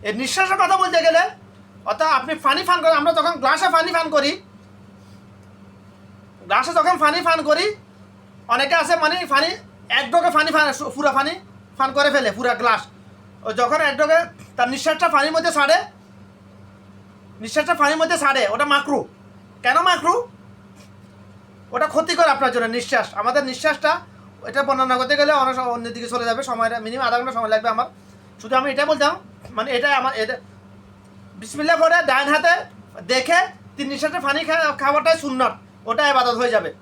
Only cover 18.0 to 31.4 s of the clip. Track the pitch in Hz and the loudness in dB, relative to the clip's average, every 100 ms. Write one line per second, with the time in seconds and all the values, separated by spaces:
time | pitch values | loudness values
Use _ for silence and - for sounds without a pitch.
18 | 320 339 285 262 208 233 294 277 294 277 | 0 2 2 2 0 0 0 0 0 -4
19 | - - - - - - 247 285 370 349 | -4 -16 -20 -20 -20 -6 0 2 2 2
20 | 311 440 480 - - - - - - - | 2 0 -2 -14 -20 -20 -20 -20 -20 -20
21 | - - - - - - - 240 311 294 | -20 -20 -20 -20 -20 -20 -8 -4 0 0
22 | 330 349 330 269 269 247 226 240 240 254 | -2 2 2 4 0 0 -2 -4 -2 -2
23 | 202 202 214 277 269 247 311 294 302 349 | -2 -4 0 0 -2 -4 -2 0 0 -2
24 | - - - - 226 277 277 262 262 254 | -6 -20 -20 -18 -8 -4 0 0 0 0
25 | 254 285 285 294 262 262 247 240 233 233 | 0 2 4 4 2 0 -4 -4 -8 -10
26 | 240 240 233 233 277 233 226 233 220 247 | -6 -4 -2 -4 -4 -2 -2 -2 -8 -4
27 | 247 240 247 233 220 220 226 220 247 - | -2 -2 -2 -6 -2 0 0 -2 -4 -8
28 | - - - - 220 262 277 269 294 311 | -20 -20 -20 -20 -2 0 0 -2 0 2
29 | 294 359 - - - 247 240 247 285 269 | 2 0 -12 -20 -12 -8 -4 0 2 2
30 | 262 220 220 254 - - - - - - | 0 -4 -6 -6 -12 -20 -20 -20 -20 -20
31 | - - - - | -20 -20 -20 -20